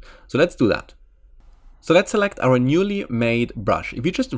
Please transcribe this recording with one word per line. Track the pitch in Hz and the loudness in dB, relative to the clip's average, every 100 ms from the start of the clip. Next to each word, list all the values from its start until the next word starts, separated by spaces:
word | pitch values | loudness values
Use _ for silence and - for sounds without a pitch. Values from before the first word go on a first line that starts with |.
| - - - | -20 -20 -6
So | 123 | 0
let's | 170 - | 0 2
do | 113 | 0
that. | - - - _ _ _ - - - - - | 0 -6 -20 _ _ _ -20 -20 -20 -20 -8
So | - | 2
let's | 165 196 | 2 2
select | 214 202 - | 0 -2 0
our | 127 127 | 2 2
newly | 123 160 196 202 - | 2 0 0 -4 -6
made | 113 117 117 120 - | -2 0 0 -2 -4
brush. | 104 87 - | -2 -2 -4
If | - 131 | -6 -4
you | |
just | 185 254 | -4 -4